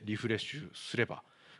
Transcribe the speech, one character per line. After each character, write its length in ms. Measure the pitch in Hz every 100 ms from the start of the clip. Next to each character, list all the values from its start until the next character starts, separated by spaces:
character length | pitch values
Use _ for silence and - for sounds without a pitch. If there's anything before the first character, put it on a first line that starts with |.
| 104
リ 100 | 110
フ 140 | 113
レ 60 | 110
ッ 20 |
シ 180 | - 147
ュ 180 | 95
す 220 | - - -
れ 100 | 110
ば、 160 | - - - -